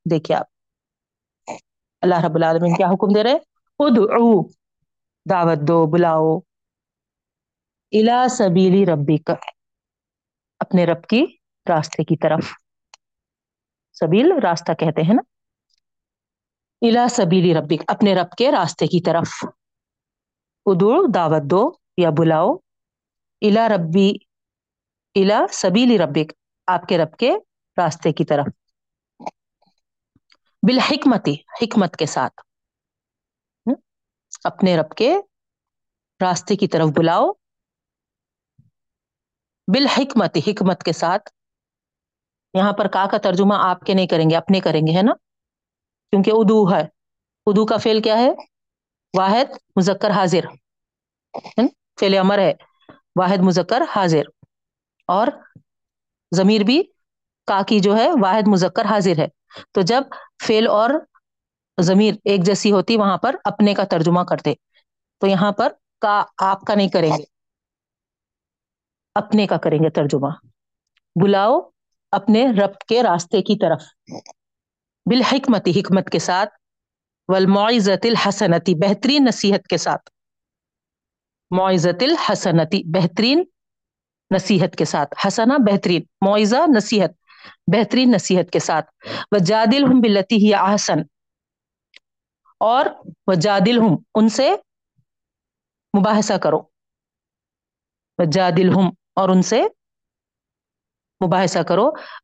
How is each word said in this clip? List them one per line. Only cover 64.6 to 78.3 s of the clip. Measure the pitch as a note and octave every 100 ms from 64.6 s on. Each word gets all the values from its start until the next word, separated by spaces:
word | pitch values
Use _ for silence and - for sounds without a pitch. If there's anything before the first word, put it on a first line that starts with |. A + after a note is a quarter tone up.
| _ _ _ _ _ -
تو | G3
یہاں | F#3+ G3+
پر | G3+ B3 - _ -
کا، | G#3+ G#3 - -
آپ | F#3+ F#3+
کا | -
نہیں | G#3 G3
کریں | F#3+ D#3+
گے، | D#3 - _ _ _ _ _ _ _ _ _ _ _ _ _ _ _ _ _ _ G#3
اپنے | G#3 G#3+ G3+
کا | E3
کریں | E3 D3+
گے | D#3+
ترجمہ۔ | E3+ C#3+ D3 C#3 F3 _ _ _ _ _ _ _ E3+
بلاؤ | G3 G3 G#3 D4+ - _ _ _ -
اپنے | G3+ G3+ G#3+ C4
رب | G3+ G3 - -
کے | A#3
راستے | A3+ E3+ - G3+
کی | F#3 G#3
طرف، | F3 D3+ - _ - - - - _ _ _ _ _ _ -
بالحکمت، | B3+ A#3 C4+ C#4 G#3+ - F3
حکمت | - F#3 -
کے | E3+
ساتھ، | - F3+ G#3 _ _ _ _ _ _ _ -
والموعظۃ | F#3+ F#3+ G3+ G#3+ A#3+ G3+ F#3+
الحسنۃ، | A#3 A3+ G3+